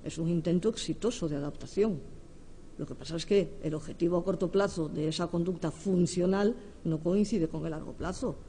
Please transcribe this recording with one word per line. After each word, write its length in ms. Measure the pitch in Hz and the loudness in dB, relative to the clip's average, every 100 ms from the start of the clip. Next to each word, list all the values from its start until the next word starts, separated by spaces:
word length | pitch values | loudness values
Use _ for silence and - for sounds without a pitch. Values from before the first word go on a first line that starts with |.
Es 140 | 143 156 | -8 -2
un 120 | 165 | 0
intento 400 | 170 160 175 214 | 2 4 2 2
exitoso 580 | 226 - 156 - - 165 | -2 -4 -2 -2 -2 -2
de 100 | 147 | -2
adaptación. 640 | 143 - 123 - 220 160 - - - - - - - - | -4 -6 -6 2 2 2 -6 -14 -16 -16 -16 -16 -14 -8
Lo 80 | 160 | -8
que 100 | - | -8
pasa 200 | 143 165 | -6 -6
es 100 | - | 4
que 320 | 202 165 - | 4 4 -2
el 120 | 156 | -4
objetivo 440 | 156 - - 170 175 | -4 -6 0 2 2
a 60 | |
corto 260 | 170 180 175 | 2 0 2
plazo 400 | 196 196 185 156 | 2 2 0 -2
de 180 | 165 156 | 0 0
esa 200 | 156 170 | 0 0
conducta 420 | 170 175 170 165 | 0 0 0 -2
funcional 840 | 147 202 185 175 180 180 190 208 240 - - | -2 0 4 4 4 4 4 4 2 -8 -6
no 160 | 170 156 | -2 0
coincide 480 | 165 190 208 220 160 | 2 2 4 2 0
con 160 | 160 160 | 0 -4
el 60 | |
largo 220 | 151 120 | -6 -8
plazo. 420 | 117 160 185 247 143 | -6 -6 -2 -4 -4